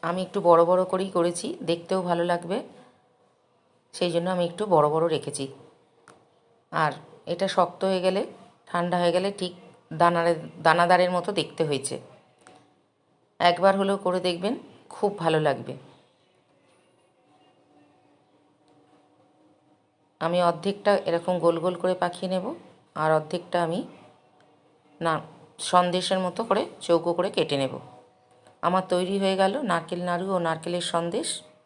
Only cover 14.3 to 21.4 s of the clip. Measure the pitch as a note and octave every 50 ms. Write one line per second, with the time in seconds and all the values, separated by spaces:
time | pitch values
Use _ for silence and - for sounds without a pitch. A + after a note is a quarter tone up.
14.3 | F3 E3+ F3+ G#3 B3+ E4+ - - - - - - - - - G#3 G3+ - E3 E3
15.3 | D#3+ D#3 D#3 D3+ C3+ - - - C3+ - - - - - _ _ _ _ _ _
16.3 | _ _ _ _ _ _ _ _ _ _ _ _ _ _ _ _ _ _ _ _
17.3 | _ _ C#3+ D3 _ _ _ _ D3 D3 D3 D3 D3 _ _ D3 C#3+ _ _ _
18.3 | _ D3+ _ _ _ _ _ _ _ - _ _ D3+ - _ _ _ _ _ _
19.3 | _ _ _ _ _ _ _ _ _ _ _ _ _ _ _ _ _ _ D#3 E3
20.3 | E3+ F3+ F3+ E3+ E3+ D#3+ D#3 G3 G3 G3+ - G#3 G3+ F#3 - - E3 E3+ E3+ -
21.3 | F#3 F3+